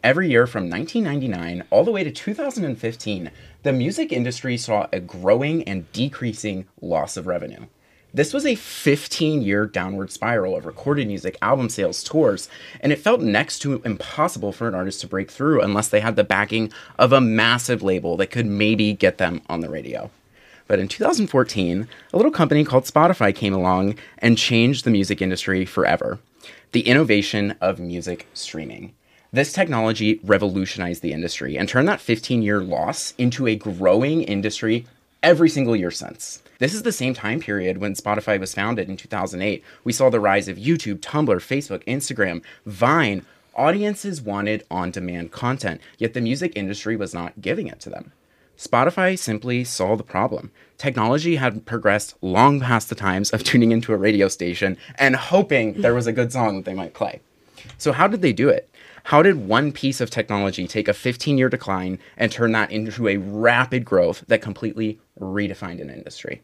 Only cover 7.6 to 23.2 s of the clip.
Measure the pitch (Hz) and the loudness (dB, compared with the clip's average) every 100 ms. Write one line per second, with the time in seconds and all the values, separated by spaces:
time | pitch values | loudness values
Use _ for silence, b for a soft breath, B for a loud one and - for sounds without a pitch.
7.6 | 57 _ b b b 185 151 277 294 220 | -20 _ b b b -2 0 0 -2 -2
8.6 | - - - 143 - - 156 151 104 101 | -6 -2 2 2 0 -2 0 0 0 0
9.6 | 107 95 90 98 95 - 110 117 92 90 | 0 -4 -4 -6 -8 -6 -2 0 0 -4
10.6 | 80 - 139 143 113 98 92 - 98 135 | -8 -10 -2 -2 -2 -4 -8 -4 0 2
11.6 | 120 - 92 92 - 156 139 101 - B | 0 -2 -2 -4 -4 2 2 0 -6 B
12.6 | B B - 147 - 240 131 104 - - | B B -2 0 2 2 2 2 0 -4
13.6 | 143 131 117 98 - - 165 - 104 95 | -4 -4 -4 -6 -8 -2 -2 -2 -8 -4
14.6 | 117 95 95 98 95 95 98 - 143 147 | -4 -4 -4 -6 -6 -6 -6 -2 2 2
15.6 | 101 101 110 104 110 104 104 95 104 113 | 4 2 2 2 2 0 2 2 2 0
16.6 | 110 B B B 123 135 123 110 117 120 | -2 B B B 6 8 6 4 4 2
17.6 | 120 117 95 92 85 85 98 120 113 101 | 0 -2 0 0 0 -2 -2 0 -2 2
18.6 | 107 110 107 101 92 - 90 85 - 85 | 2 4 2 4 2 2 -2 -2 -6 -6
19.6 | 80 76 64 58 110 _ _ b b b | -6 -8 -8 -10 -12 _ _ b b b
20.6 | _ 101 95 - 214 320 202 139 120 110 | _ 2 2 0 0 2 2 2 2 0
21.6 | 90 90 110 B B 175 254 311 151 147 | 0 0 -4 B B 2 2 4 4 4
22.6 | 151 127 - - 165 185 | 4 2 2 4 4 4